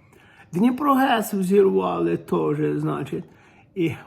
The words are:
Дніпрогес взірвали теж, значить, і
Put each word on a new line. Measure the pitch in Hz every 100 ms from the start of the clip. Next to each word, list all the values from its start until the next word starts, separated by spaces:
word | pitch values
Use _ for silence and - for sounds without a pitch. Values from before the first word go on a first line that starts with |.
| _ _ _ _ -
Дніпрогес | 165 240 254 294 262 262 226 208
взірвали | 196 180 202 196 - 90 85 85 85
теж, | - - 160 147 151 147
значить, | 151 147 143 165 - _ _ _ _
і | - 165 113